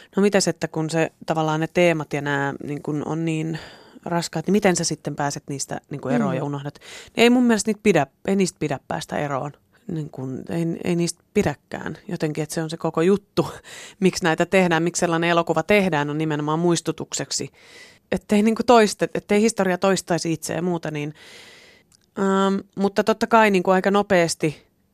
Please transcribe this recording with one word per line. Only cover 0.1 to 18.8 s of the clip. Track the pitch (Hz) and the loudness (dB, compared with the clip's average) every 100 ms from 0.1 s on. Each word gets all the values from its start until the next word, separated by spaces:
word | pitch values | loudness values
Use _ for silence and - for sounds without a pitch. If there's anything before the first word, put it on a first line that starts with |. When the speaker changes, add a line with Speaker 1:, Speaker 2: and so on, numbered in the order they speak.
| - | 0
Speaker 1:
no | |
mites, | 202 196 180 | 2 2 0
että | 160 165 | -2 -4
kun | 160 160 | -4 -2
se | 165 160 - - | 0 -2 -4 -4
tavallaan | 160 156 156 | -2 0 0
ne | 160 | 0
teemat | - 175 160 147 | 2 2 2 -2
ja | 147 | -6
nää | 143 143 139 135 | -2 -2 -2 -6
niinku | - 147 - 151 - | -8 -8 -6 -6 -4
on | 156 165 | -4 -2
niin | 160 160 160 - - - - - | -4 -4 -8 -12 -20 -20 -16 -6
raskaat, | 170 165 165 156 | -4 -4 -4 0
niin | |
miten | 202 208 170 | 2 2 0
sä | |
sitten | 170 156 - 143 | -2 -6 -8 -6
pääset | 143 143 - | -6 -6 -10
niistä | 139 - - - | -10 -8 -10 -10
niinku | 143 127 | -10 -4
eroon | 240 - | -2 -2
Speaker 2:
Mm. | 131 | -2
Speaker 1:
ja | |
unohdat? | 143 143 143 - - - - - | -4 -6 -10 -14 -18 -20 -8 2
Niin | |
ei | 233 | 4
mun | 247 | 6
mielestä | 240 220 - | 4 2 0
niitä | 208 | 0
pidä, | 208 165 139 _ - | 2 4 2 _ -2
ei | 202 | 0
niistä | 185 - | 0 -2
pidä | 151 135 - | -6 -6 -6
päästä | 165 - - | -8 -6 -4
eroon. | 147 139 143 - _ _ - | -4 -4 -6 -12 _ _ -10
Niinku, | 165 147 - 131 131 - | -8 -8 -10 -10 -10 -6
ei, | 170 165 165 | -4 -2 -4
ei | - 170 | -2 -2
niistä | 170 - _ | -2 -6 _
pidäkään | - 175 143 _ - - 156 - | -2 0 -2 _ -12 -10 -12 -10
jotenkin, | 170 160 151 | -6 -4 -4
että | 151 - | -6 -6
se | |
on | 160 | -8
se | 165 | -6
koko | 165 160 | -4 0
juttu, | 170 202 - - 156 - - | 2 2 0 -4 -4 -6 -18
<laughs> | - - - | -18 -18 -2
miksi | 190 - | 0 2
näitä | 175 160 170 | 0 0 2
tehdään, | 196 180 165 | 2 4 2
miksi | 170 170 | 0 0
sellainen | 175 165 170 | 0 0 2
elokuva | 170 165 160 | 2 2 0
tehdään, | 160 208 190 156 147 | 2 2 2 0 -2
on | 147 | -2
nimenomaan | 160 151 147 156 | -2 -2 -2 0
muistutukseksi. | 175 170 - 151 143 - 139 - 139 - - - - _ _ | 2 2 -2 -6 -8 -8 -6 -8 -8 -12 -20 -20 -20 _ _
Ettei | 180 - 208 | -8 0 2
niinku | 220 220 | 2 2
toiste-, | - 240 | 6 6